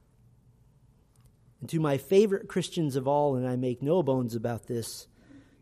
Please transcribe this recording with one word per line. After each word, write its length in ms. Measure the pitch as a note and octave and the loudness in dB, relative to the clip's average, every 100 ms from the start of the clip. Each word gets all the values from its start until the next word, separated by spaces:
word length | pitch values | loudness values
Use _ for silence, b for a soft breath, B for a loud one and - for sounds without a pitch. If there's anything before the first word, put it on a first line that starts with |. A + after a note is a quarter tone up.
| _ _ - _ _ _ _ _ _ - _ _ - _ _ - | _ _ -20 _ _ _ _ _ _ -20 _ _ -20 _ _ -16
And 100 | C3+ | -6
to 80 | E3 | -2
my 180 | D#3 C#3 | 0 0
favorite 500 | - G3 G#3+ G3 - | 4 6 6 4 -4
Christians 480 | G3 - - D3+ C3 | -4 -4 -2 -2 -2
of 120 | C3 | 0
all, 280 | D3 D3 C3 | 2 2 0
and 120 | B2+ | -2
I 80 | B2+ | -2
make 260 | B2+ A#2+ | -2 -2
no 220 | C#3 F3+ | 0 2
bones 320 | C#3+ C3 A#2+ A#2 | 2 0 0 -4
about 320 | A#2 A2+ - | -4 -6 -6
this, 400 | B2 G#2+ - - b b b b b | -6 -6 -10 -18 b b b b b